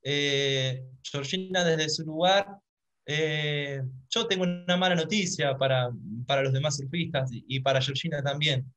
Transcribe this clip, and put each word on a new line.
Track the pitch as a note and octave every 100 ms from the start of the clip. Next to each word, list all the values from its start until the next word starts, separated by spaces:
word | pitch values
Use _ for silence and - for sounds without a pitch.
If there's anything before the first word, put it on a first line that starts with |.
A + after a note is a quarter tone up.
eh, | - C#3+ C#3+ C#3 C#3 C3+ C3 C3 - -
Georgina | - C#3+ C#3 F#3 F#3 F#3
desde | F3 D#3+ D3+
su | D#3
lugar, | D#3 D#3 F3 G3 G3 G3+ _ _ _ _ -
eh, | D3+ D#3 D3+ D3+ D3 C#3+ C#3 C3 - -
yo | D#4+ -
tengo | F#3+
una | F3+ F3 - F3+
mala | F#3 E3+
noticia | D#3+ G#3 F3+ - D3 C3
para, | C3+ C3 B2 A#2+ F2+ A2 B2
para | C#3
los | C3+
demás | C3 D3 -
surfistas | C3+ E3+ E3 D3 C3
y, | A2+ -
y | C3
para | C3+ C3+
Georgina | C3 C3+ E3+ D3
también. | C#3 C#3 D3+ C3 -